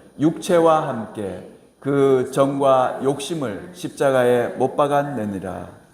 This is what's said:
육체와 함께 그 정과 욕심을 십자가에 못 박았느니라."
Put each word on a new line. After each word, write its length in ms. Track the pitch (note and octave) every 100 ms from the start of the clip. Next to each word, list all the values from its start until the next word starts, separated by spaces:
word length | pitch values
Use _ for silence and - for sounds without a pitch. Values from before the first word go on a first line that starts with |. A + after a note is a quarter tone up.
| - -
육체와 680 | D3 E3+ - F3 E3 D#3+ D3+
함께 600 | A#2+ G#2+ - G2 F2+ F#2+ - _ _
그 520 | C3+ C#3 C3+ C3 B2+
정과 680 | - C#3 C#3 C#3 C3 B2+ -
욕심을 640 | F3 C#3 - E3 B2+ F#2+ -
십자가에 760 | - D3 - C#3+ C3 B2 B2 A#2
못 280 | - C3 -
박았느니라." 920 | C#3+ C#3+ C#3+ C3 G#2+ F#2+ F#2 F2+ F2+ - _